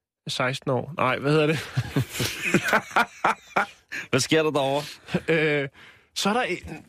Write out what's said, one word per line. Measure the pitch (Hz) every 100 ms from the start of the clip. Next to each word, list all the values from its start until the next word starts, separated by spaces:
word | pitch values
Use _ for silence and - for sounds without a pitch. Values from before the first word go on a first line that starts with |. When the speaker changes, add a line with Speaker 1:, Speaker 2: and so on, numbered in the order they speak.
| _ _ -
Speaker 1:
Seksten | - 127 135 -
år. | 123 123 156
Nej, | 127 123
hvad | 135
hedder | 151 151
det? | 160
<laughs> | - - - 143 - - - - - - - 214 - - 233 - - - - - 202 - _ - -
Speaker 2:
Hvad | 131
sker | - 160
der | 156
derovre? | 143 135 143 151 - - 180 -
Speaker 1:
Øh, | 160 156 147 135 - - - _
så | - 196
er |
der | 226
en, | 196 165 185 156